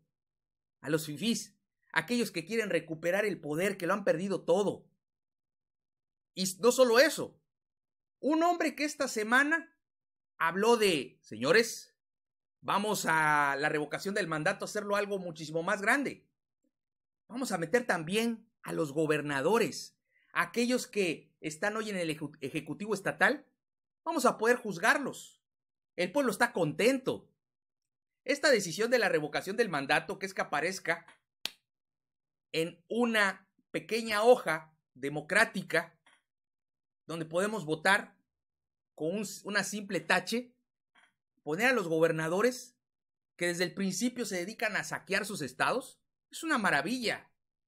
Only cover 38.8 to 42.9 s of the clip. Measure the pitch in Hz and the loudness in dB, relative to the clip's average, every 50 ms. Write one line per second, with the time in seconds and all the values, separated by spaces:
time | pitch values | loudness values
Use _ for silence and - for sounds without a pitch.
38.8 | _ _ _ - 156 165 190 214 214 196 - - - 190 202 202 190 - 202 214 | _ _ _ -6 -4 -4 -2 -4 -4 -8 -10 -12 -8 -4 -2 -2 -2 -2 -6 -8
39.8 | 202 - 190 165 - - 185 180 180 - 226 247 247 - _ _ _ _ _ _ | -6 -4 -4 -4 0 2 2 2 2 0 -4 -4 -4 -8 _ _ _ _ _ _
40.8 | _ _ _ _ _ _ _ _ _ _ _ _ - 147 156 190 233 269 254 226 | _ _ _ _ _ _ _ _ _ _ _ _ -8 -6 -2 0 2 2 2 2
41.8 | 180 165 165 160 165 160 160 160 160 160 175 196 220 254 247 - - - _ _ | 0 0 4 4 4 4 4 2 -2 0 2 2 2 2 0 -2 -8 -16 _ _
42.8 | _ _ | _ _